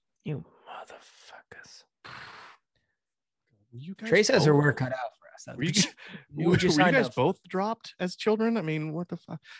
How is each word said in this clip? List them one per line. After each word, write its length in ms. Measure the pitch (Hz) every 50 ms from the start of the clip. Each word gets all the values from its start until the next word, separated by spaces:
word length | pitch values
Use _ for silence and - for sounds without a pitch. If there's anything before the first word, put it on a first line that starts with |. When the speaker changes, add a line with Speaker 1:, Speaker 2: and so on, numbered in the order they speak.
| _ _ _ _ -
Speaker 1:
"You 200 | - 151 131 165 - _ _ _ -
motherfuckers." 1160 | - - - - - - - - _ _ - - - - - - - - - - - - - _ _ _ - - - - - - - - - - - _ _ _ _ _ _ _ _ _ _ _ _ _ _ _ _ _ _ _ _ _ _ _ 120
Speaker 2:
Were 60 | 123
you 160 | 143 170 196
guys 140 | - 220 220
Speaker 1:
Trace 200 | 170 196 214 208
has 160 | 262 208 143
her 80 | 151 147
Speaker 2:
both, 100 | 143 147
Speaker 1:
work 120 | 147 139 -
cut 140 | 131 123 127
out 60 | 127 123 113 - _
for 100 | _ - -
us. 100 | - -
That's 100 | - 123
Speaker 2:
were 80 | 120 -
you 40 | -
Speaker 1:
what 40 | -
Speaker 2:
g-, 140 | 208 - - - - - - - - - _ 147
Speaker 1:
you 120 | 147 160 170
Speaker 2:
<laughs> 20 |
were, 60 | 180
Speaker 1:
just 200 | - 175 180 160
Speaker 2:
were 40 | 151
you 40 | 185
Speaker 1:
signed 100 | 175 -
Speaker 2:
guys 100 | 262 226
Speaker 1:
up 80 | 120 -
for. 100 | 127 127
Speaker 2:
both 160 | 165 190 - _ -
dropped 460 | - 185 196 214 226 - - - - -
as 160 | 185 180 -
children? 400 | - - 214 214 214 220 233 233
I 60 | 220 170
mean, 300 | 156 156 156 156 156 151
what 160 | 165 180 -
the 80 | 170
fuck? 240 | 170 _ - 151 156 _ - - -